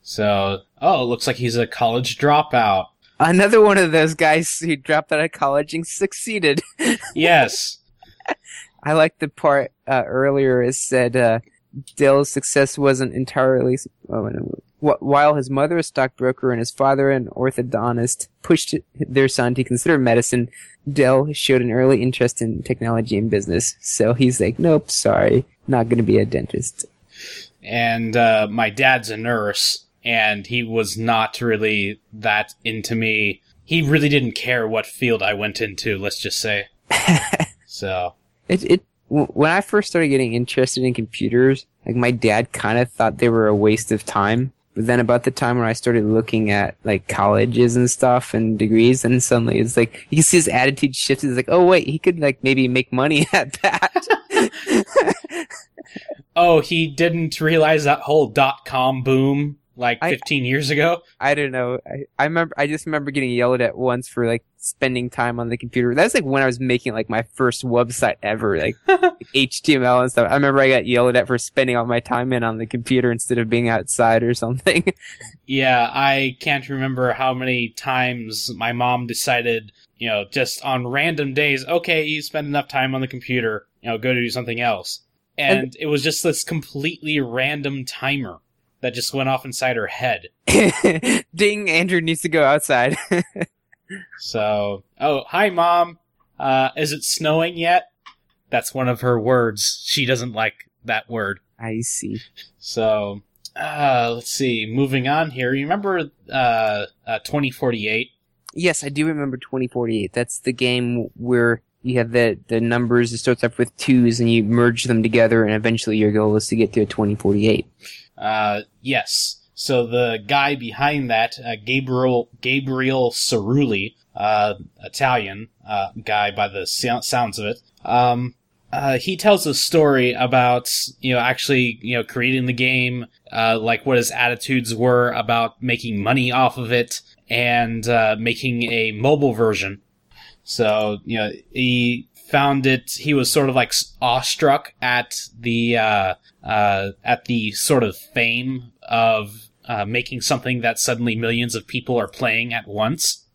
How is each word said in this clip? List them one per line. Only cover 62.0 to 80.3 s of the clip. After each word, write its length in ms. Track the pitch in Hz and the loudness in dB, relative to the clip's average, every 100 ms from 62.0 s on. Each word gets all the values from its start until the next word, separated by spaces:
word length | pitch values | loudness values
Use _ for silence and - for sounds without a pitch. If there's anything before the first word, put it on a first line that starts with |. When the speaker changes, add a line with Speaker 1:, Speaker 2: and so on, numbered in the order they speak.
| 139 - | -12 -4
Speaker 2:
I 80 | |
remember, 300 | 143 165 165 - | 0 0 -2 -2
I 120 | 147 | -4
just 180 | 156 - | -4 -4
remember 240 | 151 143 | -4 -4
getting 200 | 139 131 | -4 -2
yelled 300 | 120 120 127 | 0 2 2
at 160 | 120 - | 0 0
once 300 | 127 120 127 | -2 -2 -4
for, 180 | - | -2
like, 200 | 117 117 _ _ | -2 -2 _ _
spending 540 | - - 135 123 123 | -12 -2 -2 -2 -4
time 300 | - 120 120 | -2 -4 -2
on 80 | 117 | -6
the 80 | 120 | -6
computer. 400 | 123 127 123 127 | -4 0 0 2
That's, 180 | 208 | 2
like, 100 | - | 2
when 180 | 143 139 | 0 2
I 40 | 131 | 2
was 140 | 120 | 0
making, 320 | 131 123 - | -2 -2 -2
like, 180 | 110 110 | -6 -4
my 120 | 113 | -4
first 420 | 117 - 131 - | -4 -2 -2 0
website 520 | 127 120 120 123 117 - | 0 0 0 0 -2 0
ever, 340 | 104 110 117 87 | -4 -2 -2 0
like, 200 | 76 117 - | -2 -2 2
Speaker 1:
<laughs> 300 | 370 359 349 - | 4 2 -2 -4
Speaker 2:
H 280 | 139 131 - | 0 0 -2
T 120 | - | 2
M 80 | 143 | 2
L 180 | 123 123 | 4 4
and 120 | 127 | 2
stuff. 180 | - - | 2 2
I 40 | |
remember 260 | 139 143 139 | 2 4 4
I 80 | 135 | 4
got 180 | 127 117 | 4 2
yelled 300 | 120 123 123 | 2 4 4
at 100 | 120 | 2
for 120 | 123 | -2
spending 380 | - - 131 120 | -2 0 0 0
all 100 | 117 | 0
my 120 | 120 | -2
time 320 | - 123 127 | -2 -4 0
in 120 | 127 | -2
on 140 | 117 110 | -2 -4
the 80 | 113 | -6
computer 440 | 123 120 127 123 | -6 0 2 2
instead 280 | 117 - 120 | -2 -2 -2
of 120 | 113 | 0
being 180 | 117 120 | 0 2
outside 540 | 113 90 - 117 113 | -2 -2 0 4 4
or 120 | 117 | 2
something. 580 | 120 117 127 - 175 180 - - - | -2 -4 -2 0 2 0 -4 -14 -20
<laughs> 280 | - _ - | -20 _ -6
Speaker 1:
Yeah, 440 | 135 131 123 117 | 0 2 2 2
I 440 | 135 139 135 135 127 | 0 2 2 -2 -4
can't 280 | - 143 131 | -4 -4 -4
remember 460 | 139 135 127 127 | -6 -4 0 -2
how 200 | 120 131 | 0 -2
many 360 | 127 127 123 117 | -2 -2 -2 -4
times 840 | - - 131 127 123 110 107 - | -6 -4 -2 -2 -4 -8 -8 -8
my 180 | 110 113 | -6 -4
mom 340 | 120 123 123 120 | -2 0 0 -2
decided, 640 | 113 - 123 120 113 104 _ _ _ | -6 0 0 0 -4 -6 _ _ _
you 120 | 117 | -4
know, 160 | 104 98 | -4 -4